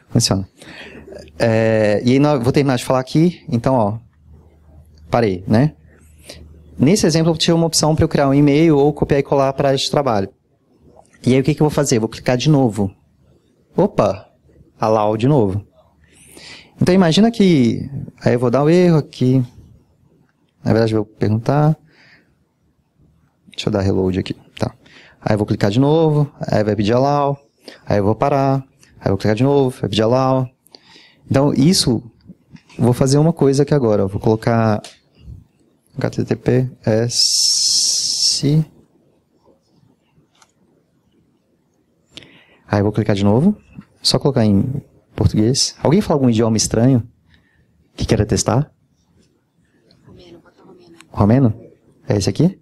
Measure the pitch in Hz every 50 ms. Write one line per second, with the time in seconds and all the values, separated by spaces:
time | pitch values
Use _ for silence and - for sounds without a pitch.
0 | _ _ - 120 - - 98 98 95 - _ _ - - - - - - - -
1 | - - - - - - - - 117 113 110 113 113 110 110 110 107 104 104 104
2 | 120 120 131 139 147 151 151 127 117 131 - 151 139 139 127 120 - - 135 127
3 | 131 - - 151 165 175 - - - - 120 117 - 135 131 120 107 101 113 113
4 | - _ _ _ _ - - - - _ _ _ _ _ - - - _ _ -
5 | - - - 120 117 101 92 90 - - 104 113 147 151 - _ _ _ _ _
6 | _ _ _ _ _ - - - - - - - - - - - 120 147 202 220
7 | - 170 143 165 160 170 160 160 - 175 170 165 165 165 - - 160 151 156 -
8 | 170 156 - 160 143 135 135 143 147 143 139 151 165 165 151 139 143 151 147 -
9 | - - 156 139 139 - 147 139 135 135 135 - 143 135 135 131 - - - 151
10 | 143 127 110 101 98 - - _ _ _ _ _ _ _ _ _ _ - _ -
11 | _ _ _ _ - 117 127 135 135 - 143 - 151 147 - 151 143 - 131 110
12 | 113 110 - - - 135 127 123 123 156 151 135 131 113 98 107 101 95 - _
13 | _ _ _ _ _ _ _ _ _ _ _ _ _ _ _ - 180 208 - -
14 | 113 98 98 - - _ _ _ _ _ _ - _ _ _ - - 110 110 110
15 | 104 107 110 107 113 139 151 131 107 95 92 101 - _ _ _ _ _ _ _
16 | _ _ _ _ _ _ - - - - - - - _ _ - - 180 180 196
17 | 180 160 151 196 220 233 233 - 196 185 165 135 120 113 104 95 - 139 139 123
18 | - - - - - 123 120 120 127 120 117 131 147 156 170 180 180 175 165 151
19 | - - - - 131 127 131 135 123 - - - - - - _ _ _ _ _
20 | _ _ _ _ _ _ _ _ _ _ _ _ - 110 107 110 117 110 110 110
21 | 104 - _ - - 101 107 113 117 - 139 147 151 156 156 - _ _ _ _
22 | _ _ _ _ _ _ _ _ _ _ _ _ _ _ _ _ _ _ _ _
23 | _ _ _ _ _ _ _ _ _ - - - - 104 107 101 95 98 95 95
24 | 92 92 92 95 92 - - - _ _ _ - - - - _ _ _ - -
25 | - - _ _ - - 110 101 107 - 104 - 110 104 104 127 139 143 156 165
26 | 160 156 147 147 143 - - - - - - 107 104 107 104 104 104 101 117 123
27 | 135 143 143 143 143 143 143 - _ _ _ _ _ - - - _ - 98 104
28 | 95 104 110 - 143 143 143 139 135 135 135 135 - _ _ _ _ _ _ -
29 | - 92 98 95 - 104 107 107 131 139 143 139 135 127 131 - - 95 98 104
30 | 110 113 123 131 131 131 131 131 127 123 - _ _ _ - - _ _ - -
31 | - _ _ _ _ - - 135 143 143 - - 139 170 190 - - 147 113 -
32 | - - - _ _ - - _ _ _ - - _ _ - - - 120 131 -
33 | 143 131 139 147 156 165 165 - 147 135 135 139 143 - 156 143 123 110 104 101
34 | 98 95 101 95 - 117 110 110 - 123 117 117 113 110 104 107 - - - _
35 | _ _ _ _ - - - - - _ _ _ _ _ _ _ _ _ _ -
36 | - 120 - - - - 123 - - 123 123 127 131 127 - - - 117 107 110
37 | 120 120 - - - - - - - - - - - - - - - - - -
38 | - - - - - - - - 143 139 151 160 156 - _ - _ _ _ _
39 | _ _ _ _ _ _ _ _ _ _ _ _ _ _ _ _ _ _ _ _
40 | _ _ _ _ _ _ _ _ _ _ _ _ _ _ _ _ _ _ _ _
41 | _ _ _ _ _ _ _ _ _ _ _ _ _ _ _ _ _ _ _ _
42 | _ _ _ - - - - _ _ _ _ _ _ - 104 101 98 107 104 113
43 | 104 113 104 98 101 101 104 123 160 208 208 - - _ - - - _ _ _
44 | - - - 131 - 147 123 123 110 107 98 95 - - - - - _ _ _
45 | _ _ _ - 90 - - 107 107 117 139 - - - - - - 123 160 208
46 | 202 - 165 139 131 123 113 113 117 113 113 104 101 - - 110 117 131 135 117
47 | - - _ _ _ _ _ _ _ _ _ _ _ _ _ _ _ _ _ -
48 | - - 113 104 104 - 98 90 - - 104 135 151 - _ _ _ _ _ _
49 | _ _ _ _ _ _ _ _ _ _ _ _ _ _ _ _ _ _ _ _
50 | _ 202 185 180 - - 339 330 _ 349 _ _ - - - - - - - -
51 | - _ - - 101 101 117 - 135 110 - - - - _ _ _ _ _ _
52 | _ - 107 104 - 98 95 - 156 185 - -